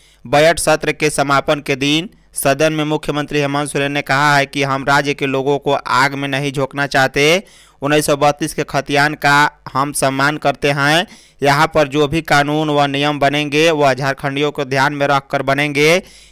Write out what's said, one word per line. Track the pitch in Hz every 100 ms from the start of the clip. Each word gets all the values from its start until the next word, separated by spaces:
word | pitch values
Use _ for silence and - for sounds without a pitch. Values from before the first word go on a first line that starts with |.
| _ _ 120
बजट | 143 156 165
सत्र | - 156 151
के | 151 151
समापन | 147 139 139 139 147
के | 139 135
दिन | 139 156 180 _ _ -
सदन | 139 139 156
में | 156 151
मुख्यमंत्री | 151 - 147 143 147
हेमंत | 143 143 147
सोरेन | 147 139
ने | 143
कहा | 143 139 147 143
है | 139
कि | 143
हम | 139 135 139
राज्य | 143 143
के | 139 139
लोगों | 135 135 143
को | 143
आग | 139 - 123 139
में | 139 139
नहीं | 135 143
झोंकना | 135 135 139 139
चाहते। | 139 131 139 147 180 - - _ -
उन्नीस | 139 151 151
सौ | 143
बत्तीस | 147 143 160
के | - 147
खतियान | 143 135 143 147 151
का | 143 143 147 - -
हम | 131 143
सम्मान | 139 135 135 139 151
करते | 143 139 147
हैं। | 143 143 160 233 - - -
यहाँ | 139 143 160
पर | 156 143
जो | 143 147
भी | 160
कानून | 156 147 147 151 156
व | 147 143
नियम | 139 147 147
बनेंगे | 139 147 147 147 165
वह | 156 139
झारखंडियों | 127 139 135 143 139 147
को | 143 131
ध्यान | 135 139
में | 147 143
रखकर | 139 - 139
बनेंगे। | 131 139 147 143 151 180 - - -